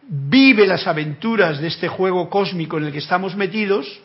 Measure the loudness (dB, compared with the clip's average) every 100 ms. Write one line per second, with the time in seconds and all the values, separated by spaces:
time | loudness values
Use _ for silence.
0 | -8 -8 2 6 6 6 4 4 0 -2
1 | -4 -6 -4 2 2 0 -6 -4 -6 -2
2 | -2 0 -2 -2 -2 -4 -6 -4 -6 -8
3 | -2 -2 -2 -4 -4 -2 0 -2 -2 -14